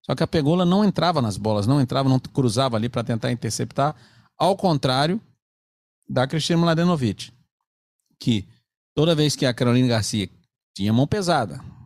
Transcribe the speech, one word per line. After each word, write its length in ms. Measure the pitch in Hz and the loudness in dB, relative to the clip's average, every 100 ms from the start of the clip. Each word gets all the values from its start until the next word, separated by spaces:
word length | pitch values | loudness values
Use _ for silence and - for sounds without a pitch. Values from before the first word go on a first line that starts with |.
Só 100 | - | -6
que 80 | 127 | -4
a 40 | 160 | -2
Pegula 380 | 170 143 180 | 0 0 2
não 200 | 175 190 | 2 2
entrava 380 | 208 - 165 160 | 2 2 0 0
nas 140 | 113 98 | -2 -2
bolas, 300 | 107 107 104 | -2 0 2
não 140 | 143 | 2
entrava, 280 | 127 135 135 | 0 0 2
não 100 | 131 | 0
cruzava 560 | - - 127 107 135 113 | 0 -2 0 0 0 -2
ali 120 | 120 | -2
pra 140 | 120 | -4
tentar 300 | 113 113 120 | -4 -4 -4
interceptar, 640 | 120 113 - 107 - 143 - - _ _ - | -4 -6 -6 -6 -2 -2 -4 -18 _ _ -2
ao 180 | 160 190 | 0 0
contrário 640 | 190 147 135 131 151 220 - _ _ _ _ _ _ _ - | 0 0 0 0 0 -2 -8 _ _ _ _ _ _ _ -6
da 180 | 127 131 | -2 -2
Cristina 320 | 160 - 170 | -2 0 0
Mladenovic, 720 | 170 160 175 170 117 - - _ _ _ _ _ _ _ _ - | 2 2 0 0 -2 -4 -10 _ _ _ _ _ _ _ _ -8
que 260 | - 107 - _ _ _ _ | -2 -2 -2 _ _ _ _
toda 200 | - 160 | -2 0
vez 200 | 151 151 | 2 0
que 120 | - 131 | 0 -2
a 80 | |
Caroline 340 | 113 123 123 127 | 0 2 4 4
Garcia 400 | 113 98 110 92 _ _ _ _ - | 2 0 -2 -4 _ _ _ _ -4
tinha 160 | 101 | 2
mão 140 | 113 143 | 2 2
pesada, 540 | 214 175 156 104 - - - | 0 0 0 -2 -8 -16 -20